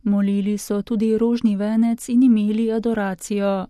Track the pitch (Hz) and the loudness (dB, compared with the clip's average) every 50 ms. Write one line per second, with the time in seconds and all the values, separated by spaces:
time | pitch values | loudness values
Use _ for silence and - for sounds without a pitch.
0 | _ 208 202 202 202 196 202 202 196 202 208 202 - - 208 202 196 - 233 208 | _ 0 0 2 2 0 0 0 -2 -2 -4 -4 -4 -4 -4 -4 -4 -4 -2 -2
1 | 220 220 220 214 226 233 233 233 240 226 202 190 202 208 220 220 226 233 233 233 | 0 0 0 2 2 0 0 0 0 0 0 0 -2 -2 0 2 2 0 0 -4
2 | - - 240 240 262 254 233 214 208 208 214 220 226 220 220 226 220 233 226 214 | -4 0 2 4 6 6 6 4 2 0 0 0 0 0 -2 -2 -2 -2 -2 0
3 | 202 196 190 180 - - 208 202 202 202 196 190 185 180 | -2 -4 -4 -8 -8 -6 -4 -2 0 -2 -2 -2 -6 -10